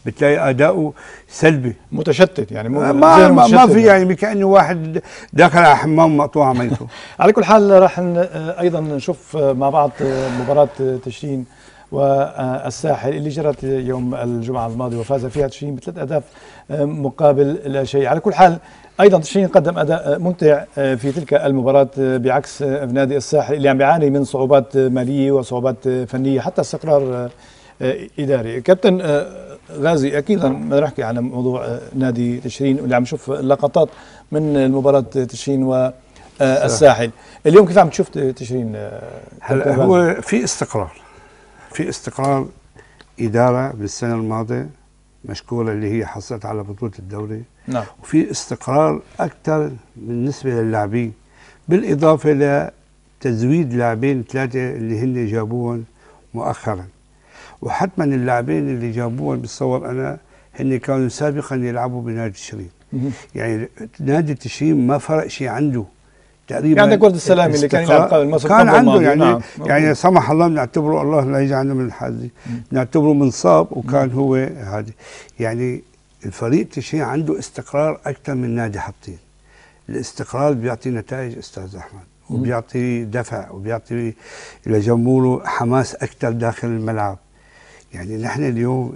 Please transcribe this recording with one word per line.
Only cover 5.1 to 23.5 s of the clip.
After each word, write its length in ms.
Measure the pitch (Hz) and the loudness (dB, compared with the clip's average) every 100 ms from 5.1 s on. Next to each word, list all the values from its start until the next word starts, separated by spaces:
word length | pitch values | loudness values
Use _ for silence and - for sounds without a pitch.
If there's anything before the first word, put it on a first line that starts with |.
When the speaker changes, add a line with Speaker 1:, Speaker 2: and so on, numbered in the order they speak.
| - - | -18 -2
Speaker 1:
داخل 260 | 139 170 170 | 4 6 8
على 160 | 160 135 | 8 6
حمام 400 | 156 156 165 147 | 4 4 4 4
مقطوعة 360 | 147 156 135 | 2 2 2
ميته. 340 | 123 120 120 120 - | 2 -2 -4 -8 -16
Speaker 2:
<laughs> 160 | - - | -10 2
على 140 | 180 | 4
كل 100 | 220 | 4
حال 280 | 175 220 202 190 | 6 6 8 8
راح 180 | 185 175 | 6 2
ن-، 180 | 180 175 180 160 160 180 | -2 0 -2 -4 -8 -2
أيضًا 200 | 175 165 | -2 0
نشوف 580 | 156 143 185 - - 160 | -4 -6 -6 -8 -6 0
مع 320 | 139 131 139 | 0 2 2
بعض 220 | 156 147 - 135 131 131 123 | 2 0 0 -4 -2 -4 -4
مباراة 280 | 123 147 139 - 131 127 131 | 0 4 2 2 -4 -4 -8
تشرين 400 | - 151 135 120 _ - - - | -10 -8 -8 -10 _ -20 -20 -8
والساحل 1160 | 139 139 139 143 143 131 135 135 - 156 135 143 | 0 2 2 0 -4 -6 -4 -8 -4 -2 -2 -4
اللي 200 | 156 151 | -4 -6
جرت 340 | 143 147 143 | -4 -4 -2
يوم 520 | 135 135 127 127 123 127 | -4 -4 -4 -4 -4 -4
الجمعة 520 | 120 120 117 127 113 | -4 -4 -4 -4 -6
الماضي 280 | 117 123 117 | -6 -6 -6
وفاز 300 | 110 135 127 | -4 -4 -4
فيها 220 | 147 135 | -4 -6
تشرين 280 | - 143 127 | -6 -10 -10
بثلاث 220 | 175 170 | -12 -10
أهداف 260 | 139 151 - - - - - | -6 -6 -8 -20 -20 -20 -10
مقابل 840 | 143 143 156 135 - 147 139 143 | -4 -4 -4 -6 0 2 4 0
لا 300 | 165 143 139 | -2 -6 -4
شيء. 220 | 131 139 127 | -2 0 0
على 120 | 160 | 0
كل 140 | 208 | 0
حال 240 | 165 180 170 - - - - | 6 6 4 -8 -20 -8 4
أيضًا 180 | 196 175 | 6 4
تشرين 280 | 147 196 185 | 2 0 4
قدم 300 | 190 156 170 | 4 2 0
أداء 420 | 147 160 147 147 | -2 -2 -2 -2
ممتع 440 | 175 170 156 147 - 143 | -2 0 2 2 0 -4
في 360 | 135 123 139 | -2 -2 -4
تلك 220 | 151 147 | -4 0
المباراة 560 | 147 147 135 123 139 135 135 | 0 2 0 2 2 2 0
بعكس 640 | 131 131 127 135 - - | -2 0 0 -2 -4 -6
نادي 540 | 143 143 127 135 135 139 | -4 -4 -4 -2 -2 -2
الساحل 360 | - 147 123 | 0 0 0